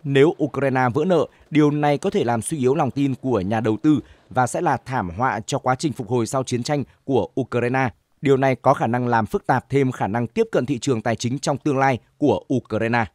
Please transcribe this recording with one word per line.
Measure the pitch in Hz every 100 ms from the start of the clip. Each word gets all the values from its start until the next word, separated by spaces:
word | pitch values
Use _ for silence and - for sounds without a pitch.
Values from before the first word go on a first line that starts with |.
Nếu | 147 139 151 -
Ukraine | 151 - 135 127 127
vỡ | 113
nợ, | 160 175 127 _ _
điều | 151 151
này | 147 147 143
có | 196
thể | 202
làm | 120 117
suy | 107 160
yếu | 123
lòng | 147 143
tin | - 139
của | 127 131 117
nhà | 92 110
đầu | 113 110
tư | 151 147 - _ _
và | 98 123
sẽ | 165
là | 170 131
thảm | - 131 92
họa | 85 127 104 104
cho | 135
quá | -
trình | 127 165
phục | 113 104
hồi | 123 113
sau | 135
chiến | 131 123
tranh | 123 147 120 _
của | - 131 90 -
Ukraine. | 127 120 120 131 131 - _ _
Điều | 135 135
này | 135
có | 131 131
khả | - 131
năng | 123 123
làm | 117 107
phức | 202 -
tạp | 131 -
thêm | 139 131
khả | 120 107
năng | 113 117
tiếp | - 226
cận | 180 127
thị | 131
trường | - 117
tài | 120 113
chính | 123 135
trong | - 139
tương | 151 135
lai | 135 123 _ _
của | 147 101 -
Ukraine. | 131 - 107 113 120 107